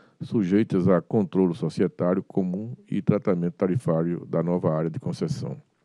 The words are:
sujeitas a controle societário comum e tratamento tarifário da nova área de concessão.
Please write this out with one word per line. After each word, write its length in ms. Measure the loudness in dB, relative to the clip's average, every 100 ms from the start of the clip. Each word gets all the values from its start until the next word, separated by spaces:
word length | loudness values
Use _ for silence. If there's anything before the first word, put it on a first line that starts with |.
| _ _
sujeitas 640 | -4 -2 2 2 2 2
a 160 | 4 2
controle 540 | 2 -2 0 2 2
societário 680 | 0 -4 0 -2 0 0 0
comum 540 | -2 -4 -2 -4 -8 -12 -6
e 100 | 0
tratamento 520 | 2 2 0 0 -2
tarifário 720 | 0 0 0 0 0 0 -4
da 180 | -4 -2
nova 320 | 0 0 0
área 140 | 0 -2
de 100 | -4
concessão. 640 | -8 -4 -4 -4 -8 -10 _ _